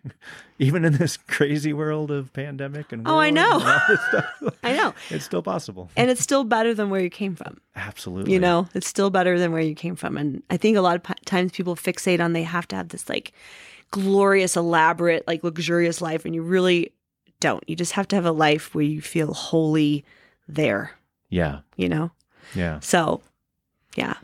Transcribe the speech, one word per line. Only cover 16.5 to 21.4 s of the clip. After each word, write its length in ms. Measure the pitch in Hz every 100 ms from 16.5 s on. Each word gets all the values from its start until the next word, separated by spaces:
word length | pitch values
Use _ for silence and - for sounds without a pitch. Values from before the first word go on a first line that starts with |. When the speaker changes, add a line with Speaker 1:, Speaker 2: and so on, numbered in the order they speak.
| 185 185 175 165 _ _ _ _ -
Speaker 2:
don't. 240 | 156 101 -
You 60 |
just 160 | 165 175
have 140 | - 190
to 60 | 202
have 80 |
a 60 | 170
life 420 | 156 156 151 -
where 120 | 160
you 160 | 151 156
feel 320 | - 165 151
wholly 720 | - - 165 160 156 151 147 - _ _ _ -
there. 460 | 151 147 101 - - _ _ -
Speaker 1:
Yeah. 320 | 90